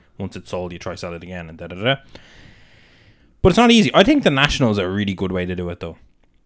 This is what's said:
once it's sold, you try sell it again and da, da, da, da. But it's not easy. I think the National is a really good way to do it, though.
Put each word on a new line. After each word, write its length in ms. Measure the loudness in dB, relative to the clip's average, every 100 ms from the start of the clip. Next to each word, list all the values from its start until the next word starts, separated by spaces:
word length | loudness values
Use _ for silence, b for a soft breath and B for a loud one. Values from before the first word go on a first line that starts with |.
| _ -12
once 180 | -10 -10
it's 140 | -10
sold, 220 | -8 -8
you 60 | -10
try 160 | -12
sell 180 | -10 -10
it 80 | -12
again 240 | -12 -12 -12
and 100 | -14
da, 80 | -14
da, 80 | -6
da, 60 |
da. 140 | -2 -2 -6 b b b b b b b b b b b b _
But 60 | 2
it's 80 | 4
not 120 | 6
easy. 200 | 6 6
I 120 | 4
think 180 | 4 4
the 80 | 4
National 400 | 2 0 2 0
is 80 | 0
a 100 | -2
really 260 | -2 -2
good 180 | -2 -2
way 140 | -2 -4
to 100 | -4
do 120 | -6
it, 100 | -8
though. 160 | -12 -14 _ _ _ _